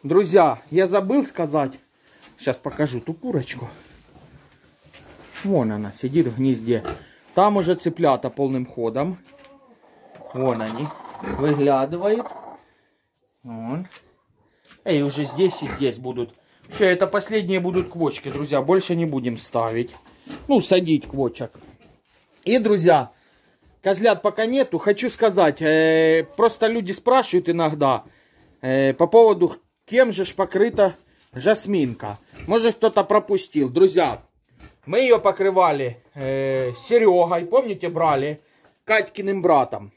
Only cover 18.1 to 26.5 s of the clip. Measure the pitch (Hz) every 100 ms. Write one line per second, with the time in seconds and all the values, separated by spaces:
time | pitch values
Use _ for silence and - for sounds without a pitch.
18.1 | - 139 139 143 143 139 190 185 170 165
19.1 | 135 120 117 - 120 113 113 123 - -
20.1 | _ - - - 262 - 185 170 151 -
21.1 | 139 123 - 120 - - _ _ _ _
22.1 | _ _ _ - 240 214 202 170 156 123
23.1 | _ _ _ _ _ _ _ 190 185 226
24.1 | 196 208 202 226 262 254 160 202 202 247
25.1 | - 226 190 160 139 160 156 160 160 160
26.1 | 160 160 - 233